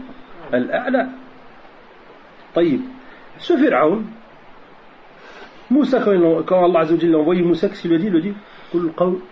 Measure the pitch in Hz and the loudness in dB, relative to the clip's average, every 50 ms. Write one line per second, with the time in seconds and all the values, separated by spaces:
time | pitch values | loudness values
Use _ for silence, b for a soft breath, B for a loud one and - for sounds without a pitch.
0 | - - - - - - - - - - - 254 - - - - - - 254 254 | -8 -14 -20 -20 -20 -20 -20 -20 -8 -4 -4 -4 -2 -2 -4 -4 -2 -2 -2 -2
1 | - - - - - - - - - - - - - - - - - - - - | -2 -4 -8 -16 -20 -20 -20 -20 -20 -20 -20 -20 -20 -20 -20 -20 -20 -20 -20 -20
2 | - - - - - - - - - - - 165 175 165 131 - - - - - | -20 -20 -20 -20 -20 -20 -20 -20 -20 -4 0 0 2 2 0 -2 -4 -8 -14 -18
3 | B B B B B B - - - - 349 254 294 254 - - 156 156 196 226 | B B B B B B -20 -14 -2 -2 2 2 4 2 4 4 2 2 2 0
4 | 214 - - - - - - - - - - - - - - - - - - - | -4 -8 -14 -18 -20 -20 -20 -20 -20 -20 -20 -20 -20 -20 -20 -20 -20 -20 -20 -20
5 | - - - B B B B B B B B - - - 247 302 262 - 262 220 | -20 -20 -20 B B B B B B B B -20 -4 0 0 2 2 2 0 0
6 | - 214 196 180 170 165 165 160 - - 185 185 175 175 180 160 165 156 170 156 | 2 2 2 4 4 4 2 0 0 0 2 2 4 4 4 2 2 2 0 0
7 | 165 170 160 156 151 165 180 180 175 170 165 160 208 202 202 - - 170 165 160 | 2 2 2 2 2 2 0 0 2 0 0 0 -2 -4 -4 -6 -2 0 0 0
8 | 190 220 175 156 165 202 202 - B B B B B B 170 175 175 156 - - | 0 0 0 0 0 -2 -6 -10 B B B B B B -4 -4 -4 -4 -6 -6
9 | 175 185 185 - - - | -6 -6 -6 -6 -8 -14